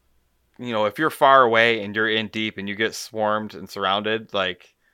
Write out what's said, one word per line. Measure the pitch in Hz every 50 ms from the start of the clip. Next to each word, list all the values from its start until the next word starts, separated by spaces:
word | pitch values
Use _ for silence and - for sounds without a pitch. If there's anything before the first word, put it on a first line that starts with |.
| _ _ _ _ _ _ _ _ _ _ _ _
you | 123 123
know, | 117 107 107
if | 104 - -
you're | 160 151
far | - - 147 135 135 135 127
away | 117 113 113 113 117 117 110 101
and | 101 101
you're | 110 110 110
in | 107 110 110 104
deep | - 110 110 107 - 98
and | 98 101
you | 101
get | 101 110 107 -
swarmed | - - - 113 110 107 104 107 107 110 104 -
and | - 92 -
surrounded, | - 101 98 95 98 104 104 107 110 110 110 - -
like, | 101 95 92 87 _ - _ _ _ _ _